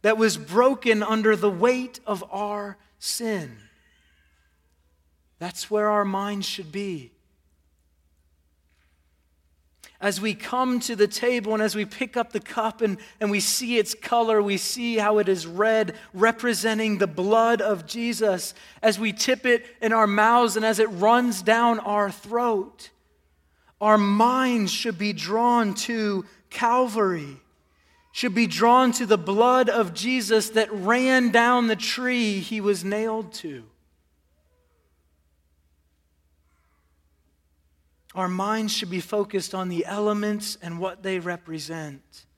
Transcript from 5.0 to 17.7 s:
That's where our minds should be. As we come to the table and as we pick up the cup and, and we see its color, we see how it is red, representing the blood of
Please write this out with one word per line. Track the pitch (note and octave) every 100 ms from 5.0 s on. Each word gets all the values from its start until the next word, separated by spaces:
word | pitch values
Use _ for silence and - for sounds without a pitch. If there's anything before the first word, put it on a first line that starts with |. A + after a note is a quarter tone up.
| _ _ _ _
That's | F3 - -
where | G#3 G#3
our | G#3
minds | G3+ G3 G3+ G3+ G3
should | - D#3+
be. | F#3 G3+ E3 A#2+ _ _ _ _ _ _ _ _ _ _ _ _ _ _ _ _ _ _ _ _ _ _ _ _ _ _ _ - _
As | G3 F#3+
we | G#3+
come | G#3+ - B3 B3+ B3
to | A#3+ A3+
the | G#3
table | - B3 B3 G#3+
and | A3
as | G#3+ G#3+
we |
pick | G#3 - C4 B3
up | A#3
the | G#3+
cup | - - A3 G#3+
and, | A3 F#3+ - _
and | G#3
we | G3+
see | G3+ - B3 A#3+
its | G#3
color, | - - A#3 A3+ G#3+
we | G3+ G3
see | - B3 A#3 A3+
how | G#3 G#3+
it | G3
is | F#3+ D#3+
red, | F3 G#3+ A3 G#3 - -
representing | F#3+ A3 A3+ B3 G3+ A3 A3 A3 G3+
the | F#3+
blood | D#3 F#3 A3 A3+ A#3
of | G#3